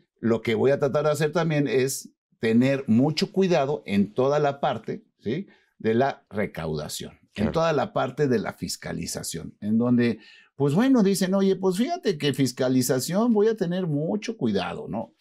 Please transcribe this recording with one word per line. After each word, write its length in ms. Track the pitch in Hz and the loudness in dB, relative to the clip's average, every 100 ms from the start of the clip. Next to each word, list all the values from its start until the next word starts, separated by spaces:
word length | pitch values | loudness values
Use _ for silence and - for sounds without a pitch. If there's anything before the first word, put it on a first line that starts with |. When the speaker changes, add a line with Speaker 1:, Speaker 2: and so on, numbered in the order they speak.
| _ _ | _ _
Speaker 1:
lo 220 | 110 113 | 0 0
que 140 | 117 107 | 0 2
voy 160 | 120 | 2
a 80 | 139 | 2
tratar 260 | 143 147 151 | 0 0 0
de 60 | |
hacer 200 | 147 156 | 0 0
también 360 | 170 165 147 143 | 0 0 0 0
es 420 | 127 131 - - _ _ - | 2 0 -4 -12 _ _ -4
tener 440 | 113 113 131 139 - | 2 4 4 2 2
mucho 440 | 110 143 156 190 | 4 4 2 -2
cuidado 520 | 190 190 170 139 151 - | 2 2 2 2 -2 -2
en 280 | 101 101 - | 0 0 2
toda 240 | 135 147 | 2 2
la 200 | 143 143 | 0 0
parte, 460 | 156 113 - - _ _ | -2 -4 -8 -12 _ _
¿sí?, 260 | 101 151 202 - _ _ | -6 -6 -6 -16 _ _
de 160 | 110 | 0
la 320 | 113 135 - _ | 2 0 -2 _
recaudación, 800 | 101 98 - 80 76 76 - - - _ - | -6 -6 -4 -6 -6 -8 -12 -14 -18 _ -4
en 80 | |
Speaker 2:
Claro. 80 | 175 | -2
Speaker 1:
toda 220 | 160 165 | 0 0
la 200 | 147 110 | 0 -2
parte 340 | 143 135 - 143 | -4 -4 -2 0
de 120 | 117 | 0
la 140 | - | -2
fiscalización, 1000 | - 85 - 85 85 85 95 82 82 78 - | -8 -10 -10 -10 -8 -8 -8 -10 -10 -12 -10
en 160 | 104 113 | -2 0
donde, 400 | 120 120 120 107 - - _ - | 2 2 2 -2 -10 -20 _ -4
pues 180 | 143 | 0
bueno, 300 | 156 262 262 | 2 2 4
dicen, 320 | 196 196 185 196 | 4 2 0 2
"Oye, 200 | 196 185 | 2 2
pues 220 | 190 180 | 0 0
fíjate 400 | 262 349 226 156 | -2 -2 -4 -2
que 160 | 143 | -2
fiscalización 1000 | 135 131 - 127 131 127 131 143 185 240 | 0 0 0 2 2 2 0 0 0 2
voy 140 | 208 220 | 4 2
a 60 | 220 | 2
tener 300 | 170 180 180 | -2 -2 -2
mucho 500 | 143 160 208 - 226 | -2 -2 -4 -6 -4
cuidado, 500 | 120 98 87 80 76 | -2 0 -2 -6 -8
¿no? 240 | 104 - _ | -8 -8 _